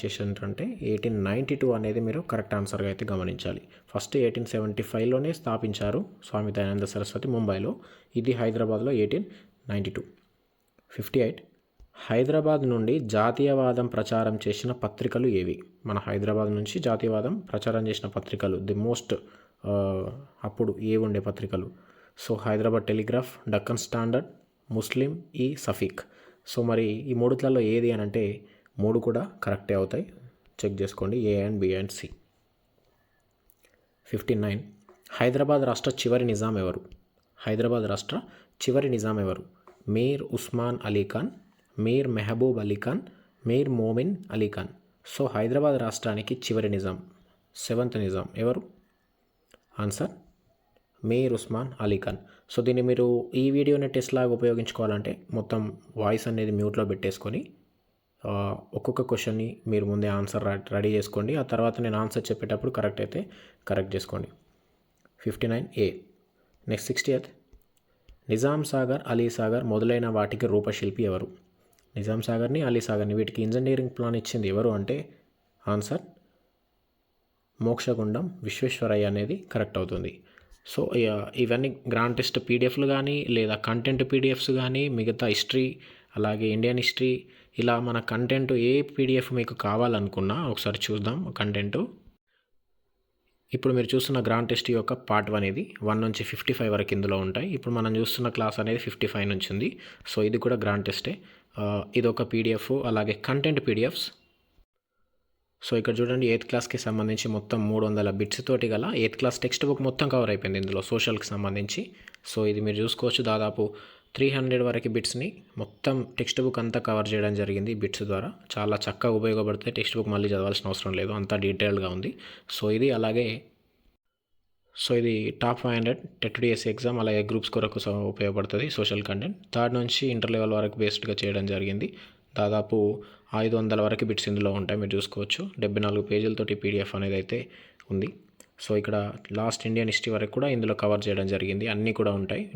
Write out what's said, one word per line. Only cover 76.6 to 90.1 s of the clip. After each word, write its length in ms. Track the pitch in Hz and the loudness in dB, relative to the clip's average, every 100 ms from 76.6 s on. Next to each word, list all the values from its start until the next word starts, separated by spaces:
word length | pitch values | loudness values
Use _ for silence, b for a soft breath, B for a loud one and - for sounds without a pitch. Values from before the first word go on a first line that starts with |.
| _ _ _ _ _ _ _ _ _ - | _ _ _ _ _ _ _ _ _ -2
మోక్షగుండం 760 | 113 117 - 110 107 113 180 - | 0 0 0 0 0 0 -4 -6
విశ్వేశ్వరయ్య 640 | 110 - 131 - 113 104 | -8 -2 -2 0 2 4
అనేది 420 | 101 101 110 190 - | 4 2 0 -4 -4
కరెక్ట్ 260 | 117 107 95 | -2 -2 -2
అవుతుంది. 420 | 92 90 90 - b b b b - - | -4 -4 -6 -10 b b b b -8 -4
So, 200 | - 123 | 0 2
ఇ-, 300 | 113 104 101 - | 2 0 -2 0
ఇవన్నీ 400 | 117 120 139 127 123 | 2 2 0 -4 -2
గ్రాండ్ 280 | 113 120 117 | 2 2 2
టెస్ట్ 220 | 120 127 | 0 0
పీడిఎఫ్లు 480 | - 120 127 143 139 | 2 4 4 4 2
కానీ 400 | 135 139 147 131 | 2 0 -2 0
లేదా 260 | 113 107 | 2 2
కంటెంట్ 480 | 107 - 117 127 131 127 | 0 0 0 2 2 2
పీడిఎఫ్స్ 380 | 135 135 127 - | 4 4 2 0
కానీ 380 | 131 127 131 143 | 0 2 0 0
మిగతా 380 | 117 110 107 120 | 0 0 2 2
హిస్టరీ 500 | 101 - 131 131 - B B B - | 2 2 2 0 -2 B B B -2
అలాగే 300 | 107 107 110 | 0 2 0
ఇండియన్ 320 | 107 120 123 | 2 2 2
హిస్టరీ 460 | 120 - 131 127 - B B - | 0 2 2 0 -4 B B 0
ఇలా 220 | 120 117 | 2 2
మన 200 | 123 117 | 2 -2
కంటెంట్ 520 | - 113 123 135 131 | 0 0 2 2 2
ఏ 300 | 123 120 139 | 4 4 4
పీడిఎఫ్ 500 | 139 - 131 131 - | 2 0 2 2 2
మీకు 220 | 127 117 | -2 -2
కావాలనుకున్నా 920 | - 104 110 120 107 98 | -2 0 2 2 2 0